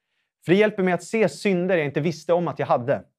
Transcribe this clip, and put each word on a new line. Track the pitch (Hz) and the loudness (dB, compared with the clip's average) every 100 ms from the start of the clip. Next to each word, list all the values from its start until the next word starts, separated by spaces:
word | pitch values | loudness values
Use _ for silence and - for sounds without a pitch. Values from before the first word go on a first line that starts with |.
| _ _ _ _ | _ _ _ _
För | - | 2
det | 190 | 4
hjälper | 214 208 | 4 2
mig | 185 | -2
att | 170 | -2
se | 175 226 196 | -2 0 0
synder | - 208 180 185 180 | 0 -2 0 0 0
jag | 147 | 0
inte | 156 | -2
visste | 160 170 - | -2 -4 -2
om | 170 165 | 0 0
att | 151 | -4
jag | 135 | -2
hade. | 147 120 110 - | 0 0 -4 -6